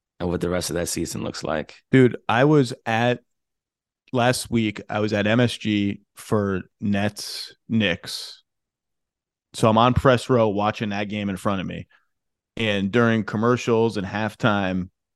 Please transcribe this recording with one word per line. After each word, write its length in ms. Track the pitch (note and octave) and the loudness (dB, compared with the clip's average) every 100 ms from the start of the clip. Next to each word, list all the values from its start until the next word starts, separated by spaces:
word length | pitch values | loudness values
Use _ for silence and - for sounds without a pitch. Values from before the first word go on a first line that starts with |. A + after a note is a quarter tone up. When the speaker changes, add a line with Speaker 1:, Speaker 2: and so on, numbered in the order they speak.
| _ _ | _ _
Speaker 1:
and 80 | F2+ | -4
what 120 | E2+ | -4
the 80 | F2 | -2
rest 200 | F2+ - | -4 -4
of 60 | E2+ | -4
that 120 | E2+ | -4
season 340 | F2+ D#2+ - | -6 -6 -6
looks 220 | - - | -8 -8
like. 320 | - D#2 - - _ | -6 -6 -6 -16 _
Speaker 2:
Dude, 260 | C3 B2 - - | 4 4 2 -2
I 180 | A2+ C#3+ | 2 4
was 280 | D3+ A#2+ - - | 4 2 -4 -4
at, 340 | A2+ A#2+ A#2+ _ _ _ _ _ _ _ _ _ | 0 0 -2 _ _ _ _ _ _ _ _ _
last 380 | B2+ B2 B2+ - | 0 2 0 -2
week, 320 | A#2 G#2+ G2+ - | -2 -2 -4 -6
I 100 | G#2+ | -2
was 140 | G#2+ | 0
at 140 | G#2 G#2 | 0 2
M 120 | A#2+ | 2
S 160 | A#2+ - | 2 0
G 460 | A2 G#2 G2+ G#2 _ - | -2 0 0 -4 _ -20
for 480 | - A2 G2 F#2 - _ | -4 -2 0 -4 -6 _
Nets 720 | G2+ G2+ G#2 - - - - - - | -2 0 -2 -4 -12 -12 -14 -18 -4
Knicks. 720 | A2+ G2+ F2 - - - - _ _ _ _ _ _ _ _ _ _ _ | 0 0 -2 -6 -12 -14 -20 _ _ _ _ _ _ _ _ _ _ _
So 160 | - A2+ | 0 4
I'm 80 | A2 | 6
on 160 | B2 | 4
press 340 | B2 C#3 B2 - | 4 4 4 2
row 220 | B2 A2 | 2 2
watching 400 | G2 G#2+ - G#2+ | 2 -2 -2 -6
that 180 | G2+ G#2 | -6 -6
game 220 | G#2 G2+ | -6 -4
in 80 | F#2 | -4
front 240 | G#2+ F#2+ | -2 -4
of 60 | F2 | -6
me. 200 | E2+ - _ _ _ _ _ _ - | -10 -14 _ _ _ _ _ _ -4
And 340 | A2 G2+ G2 | -2 0 0
during 320 | A#2+ A#2 A2 | 2 4 2
commercials 720 | - G#2+ A#2 B2 - A2+ A2+ G#2 | -2 0 0 0 2 2 2 -2
and 120 | F#2 | -6
halftime, 840 | G#2 G#2+ - A#2+ G2+ F#2+ F#2 F2+ _ _ | -4 -4 0 0 2 0 -2 -6 _ _